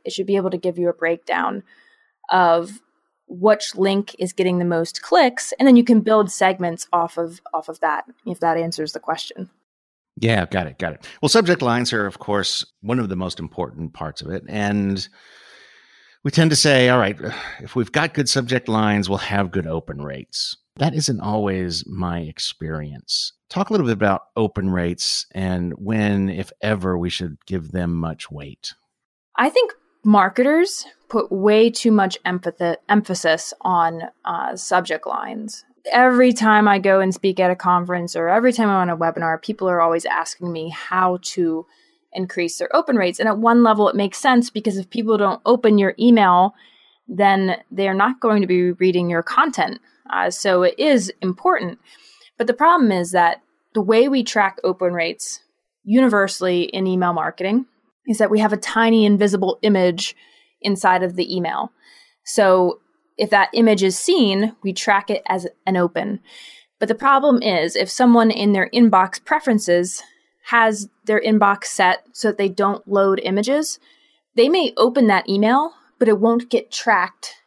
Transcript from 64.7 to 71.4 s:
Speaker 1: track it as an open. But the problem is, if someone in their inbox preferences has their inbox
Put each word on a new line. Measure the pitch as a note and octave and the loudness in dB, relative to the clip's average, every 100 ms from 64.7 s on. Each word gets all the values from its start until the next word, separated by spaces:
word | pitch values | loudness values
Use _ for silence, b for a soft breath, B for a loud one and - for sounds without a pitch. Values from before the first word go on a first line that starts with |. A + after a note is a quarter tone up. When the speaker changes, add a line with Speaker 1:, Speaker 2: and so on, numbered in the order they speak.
Speaker 1:
track | F#3 - G3+ G3+ | -4 0 0 -2
it | G#3 - | -6 -4
as | F#3+ F3+ - - | -4 -6 -10 -2
an | F#3 | 0
open. | F3 F3 G#3 G3+ _ B B B B - | 0 -2 -6 -8 _ B B B B -6
But | G#3 | -4
the | |
problem | A#3 C4+ C#4 D4 B3 | 0 2 2 4 2
is, | G#3+ F3+ E3 - | 2 0 0 -2
if | F#3+ | -4
someone | - B3 A#3 A3+ | 2 4 6 4
in | - G3+ | 2 0
their | G3 - | 2 0
inbox | - A#3 G3 F#3 - | 2 4 4 2 -2
preferences | - D#4 C#4+ G#3+ G3 F3 F3+ - - b b b - | -2 -2 0 0 2 2 0 -6 -16 b b b -2
has | A#3 A3+ G#3 G3+ _ | 2 2 0 -6 _
their | - G#3+ | -2 0
inbox | - G#3+ | 2 4